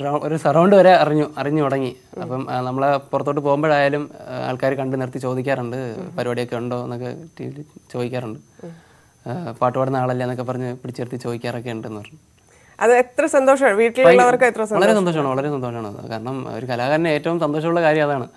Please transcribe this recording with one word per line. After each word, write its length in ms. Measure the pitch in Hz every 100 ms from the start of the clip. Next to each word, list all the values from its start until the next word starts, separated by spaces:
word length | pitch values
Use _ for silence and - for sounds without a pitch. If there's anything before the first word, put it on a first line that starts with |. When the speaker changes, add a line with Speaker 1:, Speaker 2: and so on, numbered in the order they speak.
Speaker 1:
റൗ-, 160 | 143 147
ഒരു 160 | 147 160
സറൗണ്ട് 400 | 151 151 185 196
വരെ 160 | 180
അറിഞ്ഞു, 380 | 175 147 151 143 -
അറിഞ്ഞു 240 | 139 151
തുടങ്ങി. 340 | 139 135 127 - _ 185
അപ്പം, 280 | 117 131 123
ആ, 100 | 127
നമ്മളെ 360 | 127 131 139 139
പുറത്തോട്ട് 440 | 135 139 135 143
പോകുമ്പോഴായാലും, 720 | 143 143 156 143 139 147 147 - -
ആ, 200 | 127 127
ആൾക്കാര് 260 | 127 135
കണ്ടു 220 | 139 131 135
നിർത്തി 220 | 127 127
ചോദിക്കാറുണ്ട്, 1000 | 127 127 131 127 120 127 123 110 - -
"പരിപാടിയൊക്കെ 400 | 120 120 120 120
ഉണ്ടോ?" 280 | 120 123
എന്നൊക്കെ 320 | 123 120 123 143 165 -
ടി 40 |
വിയിൽ 200 | 131 139 151 - -
ചോദിക്കാറുണ്ട്. 480 | 127 120 127 120 135 - _ 175 165 _ _ _ _ -
ആ, 220 | 147 156
"പാട്ട് 280 | 120 127 131
പാടുന്ന 180 | 131 135
ആളല്ലേ?" 280 | 127 127
എന്നൊക്കെ 180 | 123 123
പറഞ്ഞ് 340 | 123 123 127 123
പിടിച്ചെടുത്ത് 400 | 127 123 123 123
ചോദിക്കാറൊക്കെ 540 | 123 117 120 120 123
ഉണ്ടെന്ന് 300 | 113 110 107
പറഞ്ഞു. 180 | 107 - _ _ _ _ _ -
Speaker 2:
അത് 120 | 220
എത്ര 340 | 247 247 - 311
സന്തോഷമാണ്, 480 | 285 262 269 269
വീട്ടിലുള്ളവർക്ക് 680 | 202 233 233 262 247 247 247
എത്ര 140 | 240 220
Speaker 1:
ഭയങ്കര, 160 | 214
വളരെ 120 | 208 202
Speaker 2:
സന്തോഷം? 140 | 214
Speaker 1:
സന്തോഷമാണ്, 280 | 180 160 139
വളരെ 200 | 131 147
സന്തോഷമാണ് 500 | 143 123 117 107 -
അത്. 120 | 123
കാരണം 440 | 113 117 131 120
ഒരു 120 | 113 123
കലാകാരന് 420 | 120 131 156 170
ഏറ്റവും 320 | 147 170 170
സന്തോഷമുള്ള 420 | 151 151 165 175
കാര്യം 220 | 160 156
അതാണ്. 240 | 147 139 117